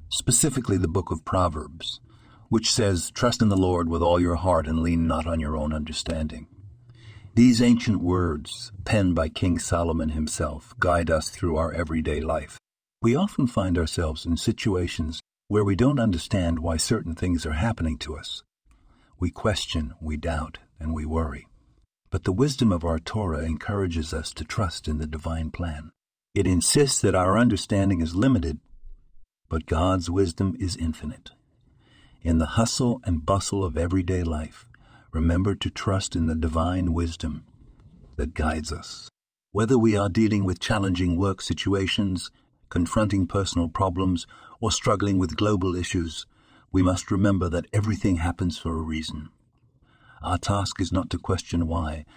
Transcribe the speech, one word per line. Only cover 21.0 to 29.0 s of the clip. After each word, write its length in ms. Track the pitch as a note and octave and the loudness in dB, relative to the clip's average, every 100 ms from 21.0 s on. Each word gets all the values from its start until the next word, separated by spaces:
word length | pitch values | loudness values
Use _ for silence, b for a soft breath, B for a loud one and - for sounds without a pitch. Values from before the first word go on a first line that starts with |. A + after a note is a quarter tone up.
| D2+ | -2
worry. 420 | D#2+ D#2+ - - - _ _ _ _ _ | -2 -2 -6 -16 -20 _ _ _ _ _
But 160 | G2 - | -4 0
the 60 | |
wisdom 400 | F#2+ C#3+ C3 A2+ | 2 2 4 2
of 140 | F2 E2 | 2 0
our 140 | D#2+ | -2
Torah 440 | - A2 G2 D#2 | -4 -4 -2 -2
encourages 680 | D#2+ D#2 - G2+ F#2+ E2 D#2 | -2 -4 -4 -2 -2 -2 -4
us 220 | D#2 - - | -6 -8 -10
to 80 | |
trust 440 | D#2 - F#2+ - - | -8 -4 -4 -4 -6
in 120 | D#2 | -4
the 80 | D#2 | -4
divine 420 | D2+ D#2+ E2 D#2+ | -6 -6 -4 -4
plan. 400 | - E2+ D2+ D#2 - _ _ _ - | -6 -6 -8 -12 -20 _ _ _ 0
It 100 | F#2 | 2
insists 560 | F2+ - D3 C#3+ - | 4 4 4 4 4
that 140 | G#2 F#2 | 2 4
our 240 | F2+ G#2 | 4 4
understanding 640 | A#2+ G2 - G2+ G2 F2+ | 4 2 0 2 2 2
is 120 | D#2+ | 0
limited, 460 | F2 C3+ A#2+ D#2 C#2+ - - - - | 2 4 4 0 -6 -12 -20 -18 -18